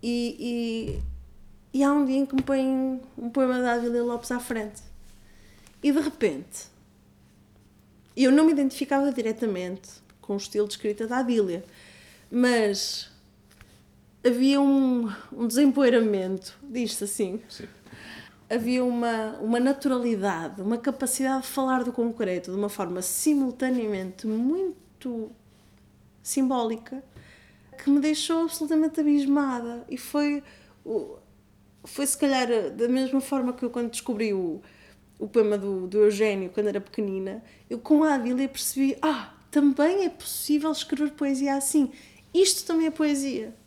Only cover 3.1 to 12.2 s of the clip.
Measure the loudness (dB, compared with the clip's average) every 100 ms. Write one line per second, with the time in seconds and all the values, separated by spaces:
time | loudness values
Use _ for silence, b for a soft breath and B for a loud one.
3.1 | -10 -6 0 0 2 0 0 0 0 -2
4.1 | -4 -4 -6 -4 -6 -6 -10 -20 -20 b
5.1 | b b b b b b b 2 2 0
6.1 | 0 0 0 -10 -16 -18 _ -20 _ _
7.1 | _ -20 _ _ -20 -20 _ _ _ -18
8.1 | 2 6 8 6 4 0 -2 -2 2 2
9.1 | 0 -2 -2 -2 -2 -6 -10 -14 -20 _
10.1 | -20 -8 -6 -4 -2 -2 -2 -4 -4 -2
11.1 | -2 0 2 2 -2 -8 B B B B
12.1 | B